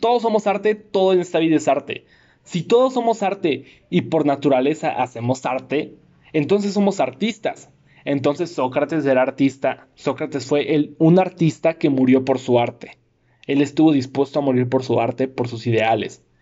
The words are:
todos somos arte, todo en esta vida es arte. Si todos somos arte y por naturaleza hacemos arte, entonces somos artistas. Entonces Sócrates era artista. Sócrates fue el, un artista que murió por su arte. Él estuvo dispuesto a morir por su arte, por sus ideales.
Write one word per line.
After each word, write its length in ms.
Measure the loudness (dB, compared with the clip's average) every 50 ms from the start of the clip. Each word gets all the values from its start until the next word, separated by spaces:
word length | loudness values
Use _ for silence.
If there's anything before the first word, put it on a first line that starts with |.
todos 220 | 0 0 0 0 0
somos 240 | 0 -2 0 0
arte, 280 | 0 -2 0 0 -2 -2
todo 380 | -2 -6 _ -2 2 2 4 2
en 80 | 2
esta 180 | 0 0 -2 0
vida 180 | 2 2 2
es 120 | 2 2 0
arte. 360 | 0 0 -2 -6 -10 -12 -14 _ _ _ _ _ _ _ _
Si 200 | -8 -6 -6 -2
todos 320 | 0 2 2 2 2 0
somos 280 | -2 -2 -2 -2 -2 -2
arte 420 | -4 -4 -2 -2 -2 -2 -4 -6 -12 -20 _ _ _
y 120 | -2 -2 -2
por 240 | 0 0 0 0
naturaleza 640 | 0 0 0 0 2 2 2 2 0 -2 -2 -4 -4
hacemos 560 | -4 -4 -4 -6 -6 -6 -4 -4 -4 -4 -4
arte, 480 | -6 -6 -6 -6 -4 -4 -4 -4 -6 -10 -20 _ _ _ _ _ _ -4
entonces 400 | -2 0 0 0 0 0 -2 -2
somos 260 | 0 0 0 0 0
artistas. 720 | -2 -2 -2 -4 -4 -4 -4 -4 -6 -8 -8 -8 -14 -20 _ _ _ _ _ _ _
Entonces 460 | -4 -2 0 0 0 0 -2 -4 -6
Sócrates 560 | -4 -4 -4 -2 -2 -2 -2 0 -2 -2 0
era 160 | 2 2 2 2
artista. 640 | 0 0 0 0 0 0 -2 -4 -4 -4 -4 -10 _ _
Sócrates 520 | -8 -6 -4 -4 -4 -6 -6 -6 -8 -4
fue 280 | -2 0 0 0 0 0
el, 220 | 0 0 -2 0 2
un 220 | 4 6 6 6
artista 540 | 4 2 0 0 0 0 0 0 -2 -2 0
que 160 | 0 0 0
murió 340 | 2 2 4 4 4 4 4
por 160 | 2 -2 -2
su 180 | 0 0 2 2
arte. 400 | 2 0 -4 -10 -16 -18 -18 _ _ _ _ _ _ _ _ _ -6
Él 140 | -2 0 0
estuvo 320 | 0 0 2 4 4 4 4
dispuesto 460 | 2 0 -2 -2 -2 -2 -2 -2 -2
a 40 | 0
morir 260 | 0 0 0 0 0
por 160 | 0 -2 0
su 160 | 0 0 0
arte, 280 | 0 -2 -2 -4 -4 -4
por 200 | -4 -6 -6 -6
sus 180 | -8 -6 -4
ideales. 580 | -2 0 2 2 2 2 0 -2 -6 -10 -16 _ _ _ _